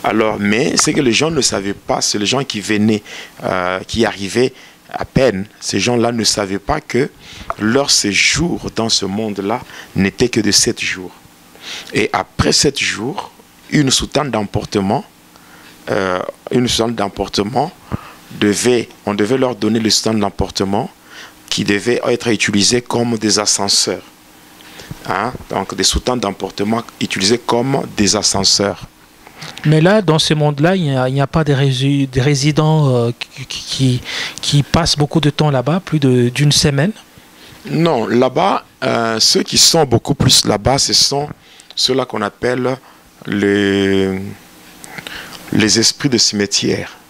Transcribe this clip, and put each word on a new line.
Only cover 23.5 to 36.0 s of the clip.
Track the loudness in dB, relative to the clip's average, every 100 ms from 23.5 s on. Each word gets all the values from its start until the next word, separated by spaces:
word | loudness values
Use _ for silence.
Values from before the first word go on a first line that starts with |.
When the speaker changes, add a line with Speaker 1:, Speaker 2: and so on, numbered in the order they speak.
| -2 0 0 0 -4 -8 -20 -20 -20 -20 -20 -20 -20 -16 -14 -4
Speaker 1:
Hein? | -2 -2 -6 -6
Donc | -6 -4 -2
des |
soutanes | -2 0 -2 -2
d'emportement | -2 -4 -8 -4 -2 -2 -4 -8
utilisés | -6 -2 0 0
comme | 0 0 2 -2 -4 -2
des | 2 2
ascenseurs. | 0 0 0 2 0 -2 -14 _ -20 -20 -20 -18 -16 -4 2
Speaker 2:
Mais | 4
là, | 6 4
dans | 4 2
ce | 2
monde-là, | 2 2 2 2 2
il |
n'y | 0 0
a, | 0
il |
n'y | 0
a | 0
pas | 0
des | 2
rési-, | 2 2 2 2 2 0
des | 2
résidents, | 2 2 2 2 4 4 4 4
euh, | 2 -2
qui, | -10 -14 -12
qui, | -12
qui, | -8 0 2 0 -4 -8 -8 -8
qui | 0 0
passent | 2 0 0 0
beaucoup | 0 2
de | 0
temps | 2 2
là-bas, | 2 0 -2
plus | -2
de, | 0